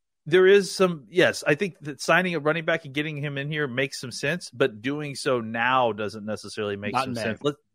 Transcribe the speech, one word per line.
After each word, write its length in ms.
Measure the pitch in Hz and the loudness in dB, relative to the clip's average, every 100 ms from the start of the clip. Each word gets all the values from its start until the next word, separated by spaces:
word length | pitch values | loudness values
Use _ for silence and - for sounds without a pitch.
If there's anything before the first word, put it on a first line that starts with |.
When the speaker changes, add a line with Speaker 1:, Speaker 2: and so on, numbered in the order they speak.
| _ _ - | _ _ 2
Speaker 1:
there 220 | 175 185 | 6 8
is 260 | 202 185 | 8 4
some, 320 | - 185 165 113 | 2 2 0 -2
yes, 340 | 170 135 104 - | 4 4 4 0
I 100 | 151 | 0
think 200 | 202 - | 0 -6
that 200 | 147 135 | -12 -6
signing 340 | - 165 185 165 | 2 2 2 -2
a 40 | |
running 260 | 147 160 165 | -2 -2 0
back 200 | 165 147 | -2 -2
and 80 | |
getting 220 | 135 151 147 | -6 -6 -6
him 200 | 147 139 | -6 -6
in 120 | 143 | -6
here 180 | 151 143 | -4 -2
makes 320 | 120 139 - | -2 -4 -4
some 100 | 127 | -10
sense, 380 | - 139 175 - | -6 -4 -4 -6
but 320 | 120 135 107 | 0 0 0
doing 320 | 120 147 147 127 | -6 -6 -6 -6
so 240 | 147 127 | 0 0
now 520 | 110 117 120 131 120 | 0 0 2 4 2
doesn't 340 | 104 107 107 104 | 0 -4 -6 -6
necessarily 520 | 104 101 - 104 101 | -8 -8 -6 -4 -4
make 160 | 104 | -4
Speaker 2:
Not 100 | 123 | -2
Speaker 1:
some 100 | 131 | -2
Speaker 2:
now. 80 | 117 | -4
Speaker 1:
sense. 180 | 110 107 | -4 -4
Let, 120 | 143 143 _ | -4 -6 _